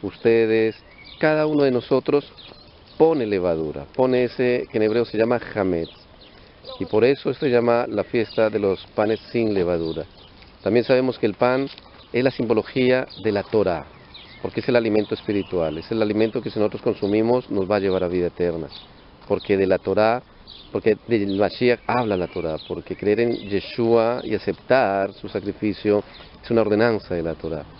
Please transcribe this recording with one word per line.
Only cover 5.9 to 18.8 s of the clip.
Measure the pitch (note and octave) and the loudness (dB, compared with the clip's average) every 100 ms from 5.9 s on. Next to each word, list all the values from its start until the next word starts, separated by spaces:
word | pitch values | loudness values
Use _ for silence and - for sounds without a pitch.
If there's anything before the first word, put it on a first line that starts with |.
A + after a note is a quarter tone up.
| - - - - - - - - - | -12 -20 -20 -20 -20 -20 -20 -20 -10
Y | F#2+ | -2
por | G#2+ | 2
eso | A#2+ C#3 C#3 | 4 2 -2
esto | B2+ D3 | -4 0
se | |
llama | A#2+ A#2+ A#2+ B2 | 2 2 2 0
la | G#2+ F#2+ | -4 -2
fiesta | A#2+ A2 - A2 | -2 -2 0 0
de | G#2+ | 2
los | G2+ F#2 - - | 0 -2 -4 -2
panes | G#2+ A2 - | 0 -2 -2
sin | A#2+ A2+ | -2 0
levadura. | G2 F2 F2 E2 D#2+ D#2 - - - - - | 0 0 0 -2 -6 -10 -16 -20 -20 -20 -6
También | G2+ A2+ A#2 | 0 0 2
sabemos | B2+ C3 A#2+ | 2 2 0
que | A2+ | -2
el | |
pan | F#2+ B2 B2+ C3+ - - - - | 0 0 0 -4 -10 -20 -20 -6
es | - | -2
la | C3 | -2
simbología | - A#2 A2 - C3+ B2+ B2+ C3 - | -2 0 0 0 0 2 2 -2 -6
de | A2 | -2
la | G2+ | -2
Torá, | F#2+ A2 F#2+ E2 C#2+ - - - - - | 0 0 0 -2 -8 -20 -20 -20 -20 -12
porque | F#2+ - | -8 -6
es | A2 | 0
el | A#2+ | 0
alimento | A2+ G#2+ G#2 | 2 0 -2
espiritual, | A2 - G2+ F#2 F#2 D#2+ D#2 | -6 -4 -4 -2 -2 -2 -4
es | - | -6
el | A2+ | -4
alimento | G#2+ G#2+ A2+ A#2+ | -2 0 0 -2
que | G#2+ | -8
si | G#2+ | -2
nosotros | G#2 G#2+ | -2 -2
consumimos | - G#2 G2 G#2 A2+ B2+ - | -4 -2 0 0 2 0 0
nos | G#2 F#2 | -4 0
va | G#2 | 0
a | |
llevar | G2 F#2 | 0 0
a | F2+ | 0
vida | F2+ F2 | -2 -2
eterna. | - F2 E2 D2 - | -2 -4 -2 -8 -14